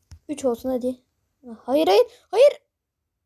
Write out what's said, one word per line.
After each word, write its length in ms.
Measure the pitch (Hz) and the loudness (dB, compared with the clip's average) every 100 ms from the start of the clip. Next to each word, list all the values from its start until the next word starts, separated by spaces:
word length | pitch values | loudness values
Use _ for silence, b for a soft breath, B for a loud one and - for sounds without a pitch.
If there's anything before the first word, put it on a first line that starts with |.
| _ - - | _ -20 -16
Üç 160 | 302 | -8
olsun 260 | 262 233 254 | -6 -6 -6
hadi. 280 | 254 247 254 _ _ _ _ 254 226 | -6 -6 -10 _ _ _ _ -20 -18
Hayır, 220 | - 277 330 | -4 -2 2
hayır, 200 | 403 480 B B | 2 0 B B
hayır. 380 | 403 554 - _ _ _ _ _ _ | 2 4 2 _ _ _ _ _ _